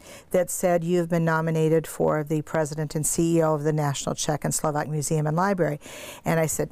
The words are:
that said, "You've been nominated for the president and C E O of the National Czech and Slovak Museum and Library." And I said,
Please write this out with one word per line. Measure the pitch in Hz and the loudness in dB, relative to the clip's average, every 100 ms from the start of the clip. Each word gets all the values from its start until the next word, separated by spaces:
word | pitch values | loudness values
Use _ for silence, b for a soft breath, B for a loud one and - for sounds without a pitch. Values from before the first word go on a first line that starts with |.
| B B B | B B B
that | 185 175 | 0 0
said, | - 185 175 | 0 2 2
"You've | 165 180 170 | 2 0 2
been | 175 | 2
nominated | 165 160 165 160 160 160 160 | 2 2 0 2 4 2 0
for | - 165 151 | 0 0 0
the | 151 156 | 0 -2
president | 147 165 151 151 151 160 | -2 -2 -2 -2 -4 -2
and | 151 | -2
C | - 165 170 | 0 2 4
E | |
O | 160 | 4
of | 156 | 2
the | 147 | 0
National | 151 143 135 - 143 | 0 0 -2 -4 -4
Czech | - 147 | -2 -2
and | 156 - | -2 -2
Slovak | 160 147 - | -2 -2 -2
Museum | 151 143 160 151 | -4 0 0 0
and | 156 | 0
Library." | 196 196 151 147 B B B B - | 0 2 0 -2 B B B B -2
And | 165 | 0
I | 160 | 0
said, | - 151 | -2 -4